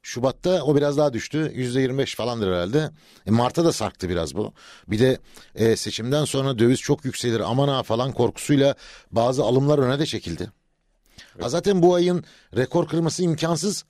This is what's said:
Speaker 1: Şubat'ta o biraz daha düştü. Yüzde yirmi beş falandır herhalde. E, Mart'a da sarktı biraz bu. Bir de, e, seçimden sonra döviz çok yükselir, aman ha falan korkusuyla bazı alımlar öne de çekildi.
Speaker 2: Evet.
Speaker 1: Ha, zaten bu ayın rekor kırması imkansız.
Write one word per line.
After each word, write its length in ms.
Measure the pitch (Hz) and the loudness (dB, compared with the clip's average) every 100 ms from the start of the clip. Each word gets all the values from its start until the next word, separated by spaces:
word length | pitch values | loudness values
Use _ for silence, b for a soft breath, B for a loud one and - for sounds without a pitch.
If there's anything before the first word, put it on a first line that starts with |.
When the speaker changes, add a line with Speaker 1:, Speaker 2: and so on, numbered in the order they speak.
Speaker 1:
Şubat'ta 600 | - 120 131 - 180 185 | -12 -4 -2 -2 -2 0
o 140 | 139 143 | 2 2
biraz 200 | 143 143 | 2 2
daha 140 | 147 | 0
düştü. 400 | 113 - 156 151 | -2 -6 -4 -4
Yüzde 260 | - 123 131 | -4 -4 -2
yirmi 180 | 131 135 | -2 -2
beş 160 | 131 | -4
falandır 340 | - 120 117 95 | -4 -4 -2 0
herhalde. 380 | 90 90 147 151 156 b b b | 0 0 -2 -2 -8 b b b
E, 40 | |
Mart'a 340 | 113 123 170 | 2 2 2
da 80 | 165 | 0
sarktı 360 | - 104 - 87 | 0 -4 -6 -4
biraz 260 | 87 78 | -4 -4
bu. 180 | 80 107 - B B B | -6 -8 -10 B B B
Bir 100 | 107 | 0
de, 200 | 131 123 B B B | 2 0 B B B
e, 220 | - 113 107 | 0 0 0
seçimden 480 | 104 - 120 147 | -4 -6 -2 -2
sonra 340 | 143 135 135 117 | -2 -2 -2 2
döviz 220 | 117 131 | 2 2
çok 240 | - 143 | 0 -2
yükselir, 360 | 127 - 123 113 | -4 -4 -2 -2
aman 280 | 90 123 139 | 0 0 0
ha 140 | 131 | 0
falan 300 | - 113 131 | -2 -2 -2
korkusuyla 640 | - 117 - - 143 139 - B B B | 0 0 -2 0 2 2 0 B B B
bazı 300 | 101 120 131 | 0 2 2
alımlar 340 | 113 127 143 151 | 2 2 4 2
öne 200 | 127 139 | 2 0
de 80 | 160 | -2
çekildi. 440 | 110 - 80 90 _ _ _ _ _ _ B B | -4 -6 -8 -10 _ _ _ _ _ _ B B
Speaker 2:
Evet. 100 | B | B
Speaker 1:
Ha, 40 | 120 | -4
zaten 340 | 165 190 185 | -2 2 4
bu 120 | 175 | 6
ayın 300 | 180 175 175 - b b 107 | 6 2 0 -4 b b -4
rekor 320 | 127 175 160 | 0 0 0
kırması 340 | 160 165 - | 0 -2 0
imkansız. 640 | 180 151 165 160 196 - | -2 0 -2 -2 -2 -6